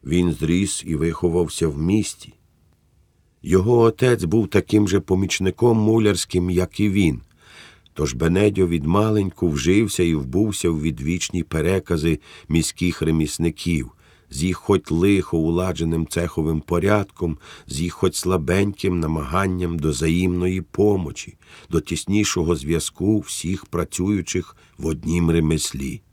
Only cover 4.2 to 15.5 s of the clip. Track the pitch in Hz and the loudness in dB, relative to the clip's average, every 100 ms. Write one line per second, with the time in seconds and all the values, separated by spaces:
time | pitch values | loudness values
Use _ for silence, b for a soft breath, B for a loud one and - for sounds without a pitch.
4.2 | 87 107 101 98 - 104 104 95 - 92 | 2 0 2 0 2 2 4 0 2 0
5.2 | 95 - 92 - 120 113 107 113 107 92 | 0 -2 -2 2 2 4 4 4 4 2
6.2 | - 92 90 90 90 - 104 98 90 62 | 0 -2 0 0 -2 0 0 4 2 0
7.2 | - B B B B B B - 73 62 | -8 B B B B B B -6 -4 0
8.2 | 82 90 107 101 90 85 73 95 110 107 | 0 4 2 2 0 0 0 2 2 2
9.2 | 98 - 87 71 76 98 107 - 87 78 | 0 -2 -2 0 2 2 2 0 0 0
10.2 | 65 87 110 98 87 80 78 65 67 87 | 0 0 0 0 -2 0 -2 -4 -4 -4
11.2 | - 90 80 80 80 95 - 82 80 76 | -4 -6 -4 -2 0 0 0 -2 0 -2
12.2 | B B B 82 78 - 90 80 80 80 | B B B 0 0 -2 -2 0 0 0
13.2 | 76 - 82 80 - 82 60 _ b b | 0 -2 -4 -2 -2 -2 -4 _ b b
14.2 | b - 90 90 - 98 - 80 95 101 | b -4 -2 -2 0 0 2 0 4 2
15.2 | 90 85 80 | 0 -2 0